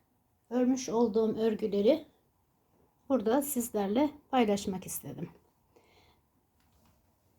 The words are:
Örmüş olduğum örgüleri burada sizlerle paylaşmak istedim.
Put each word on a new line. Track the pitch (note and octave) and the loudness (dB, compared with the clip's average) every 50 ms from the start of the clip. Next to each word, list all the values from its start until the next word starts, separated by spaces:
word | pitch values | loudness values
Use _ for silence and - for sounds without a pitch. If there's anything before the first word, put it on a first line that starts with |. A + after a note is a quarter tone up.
| _ _ _ _ _ _ _ _ _ - | _ _ _ _ _ _ _ _ _ -6
Örmüş | A#3 B3 B3+ B3+ C4 B3+ - - | -2 0 2 2 0 0 -2 -2
olduğum | G#3+ A#3 A#3+ G#3+ G3 A3+ A3 A3 - | 0 2 2 2 2 2 0 0 0
örgüleri | A3 A3 A3+ G#3+ - G#3+ G3 G3+ G3+ G3+ A#3+ D#4+ D#4 - - _ _ _ _ _ _ _ _ _ _ _ _ _ _ _ _ _ _ _ - | 0 0 0 0 0 -2 -2 0 2 4 4 4 2 0 -8 _ _ _ _ _ _ _ _ _ _ _ _ _ _ _ _ _ _ _ -2
burada | C4+ A#3 G3 A3 A#3+ D4 | -2 0 2 2 2 2
sizlerle | C#4+ - - A#3+ A#3 - - G#3 G3 G3 G#3 B3+ D4+ C#4+ - - - _ | 0 -2 -4 -4 -4 -4 -4 -4 -2 0 0 0 0 0 -2 -8 -8 _
paylaşmak | C4+ B3+ A#3 G#3 G3+ G3+ - G#3 F#3 F#3 - | 0 2 2 2 2 0 -2 -4 -6 -6 -8
istedim. | D#3 - - - C#3+ C3+ C#3+ E3+ - - _ _ _ _ _ _ _ _ _ _ _ _ _ _ _ _ _ _ _ _ _ _ _ _ _ _ _ _ _ _ _ _ _ _ _ _ _ _ _ _ | -10 -12 -12 -12 -12 -12 -12 -12 -12 -14 _ _ _ _ _ _ _ _ _ _ _ _ _ _ _ _ _ _ _ _ _ _ _ _ _ _ _ _ _ _ _ _ _ _ _ _ _ _ _ _